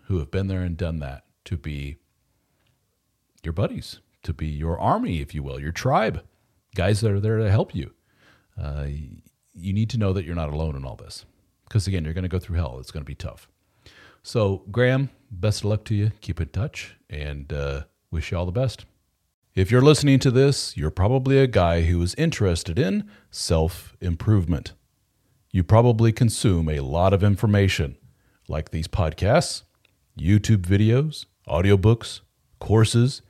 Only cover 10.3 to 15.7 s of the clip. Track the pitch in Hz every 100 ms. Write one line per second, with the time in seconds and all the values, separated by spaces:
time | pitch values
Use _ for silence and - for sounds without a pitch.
10.3 | 85 76 76 80 69 67 - - - -
11.3 | _ _ _ _ 107 98 90 78 87 90
12.3 | 90 - 85 76 64 65 78 69 69 -
13.3 | - _ _ _ _ - - - _ -
14.3 | 120 101 95 - 107 123 131 135 _ -
15.3 | 92 107 - 101